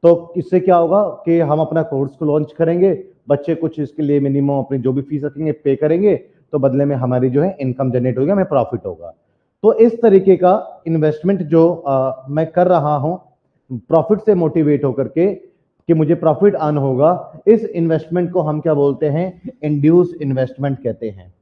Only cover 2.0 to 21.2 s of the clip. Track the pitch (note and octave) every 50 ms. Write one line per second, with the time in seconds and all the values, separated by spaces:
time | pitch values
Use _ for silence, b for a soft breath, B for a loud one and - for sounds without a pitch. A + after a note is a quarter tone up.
2 | C#3 C3+ C3+ _ D#3+ D3+ C#3+ D3+ D3+ - - - E3 E3 E3+ F3 F3+ G3 F3 C3+
3 | - - _ _ _ - C#3+ C#3+ C#3+ - E3 D#3+ E3 D#3 - - D3+ C3 - -
4 | D#3 C#3+ C#3+ C#3+ C#3 C#3 C3+ C#3 C#3 C#3 C#3+ C#3 B2+ - C#3 C3+ A#2+ C3 B2+ C3+
5 | C3+ C#3 D3+ D3 C3+ D3 C#3+ C#3+ D#3 D#3 D3 D3+ _ C#3+ C3+ C3 D3+ D3+ D#3+ F3
6 | G3 G#3 F3+ C3 - b b b b _ - D3+ C3 C#3 B2 C3+ C#3+ C#3+ C#3+ B2+
7 | B2+ B2 B2+ B2+ B2+ C3 B2 C#3+ D3+ F#3+ F#3+ - C#3 C3 A#2+ B2 C#3 C3 A#2+ B2+
8 | A#2+ B2+ A#2+ B2 C3 D3+ G3 G3+ F#3 F#3 D3+ C3+ A#2 - - G#2+ - G2 F2 -
9 | E2+ E2 D#2+ _ _ _ _ _ _ _ _ _ - G#3+ A3 - A3+ A#3+ A3+ A3+
10 | - A3+ G3 G3 F#3 F#3+ F#3+ F3+ F3+ F3+ F#3 A3 - - - - _ E3 E3 D#3+
11 | D3+ D#3 D3 D3+ - F3+ G3+ F#3 F3+ D3 D#3 E3 E3 E3+ F3 E3 E3 C#3+ C3+ C3+
12 | C3 C3+ A#2+ - - C3+ C#3+ D3+ D#3+ D#3+ - F3+ F3+ F#3 F#3 E3 C#3+ D3 D3+ C#3+
13 | C3 D#3 F3 F#3 _ _ _ _ _ _ _ _ _ _ C3 A#2+ - _ - E3
14 | D3+ D#3+ G#3 G3+ - - G#3 F3+ E3+ D#3 D#3 E3+ D#3 D3 D3 C#3 C#3+ C#3 B2 C3+
15 | C3+ A2 - D#3+ E3+ G3+ G3+ - - - _ _ _ _ _ _ _ - E3+ D#3
16 | D#3 D3 E3+ E3 - D#3 D3+ - G3 G#3 G3+ E3 D#3+ D3+ D3+ D3 C3+ C#3 C3 B2+
17 | C#3 D#3+ F3+ F3 - - - - - - A3 A3 A3+ G3+ - E3+ E3 E3 D#3+ D#3
18 | D#3+ - E3+ F3+ F3 E3 F3 F#3 D#3+ D3+ D3+ D3+ D3 E3+ D#3 C#3+ C#3+ C#3+ C#3 -
19 | - D3+ C#3+ D#3 F3 F#3 F#3 - _ B3 - _ - D3+ D3+ C#3+ C#3+ D3+ E3 F3
20 | F3+ E3+ - - D3+ C#3 C3+ C3 C3 B2+ C3 - C3+ C#3+ C3+ - - B2 G#2 -
21 | A#2 A2 G2 F#2+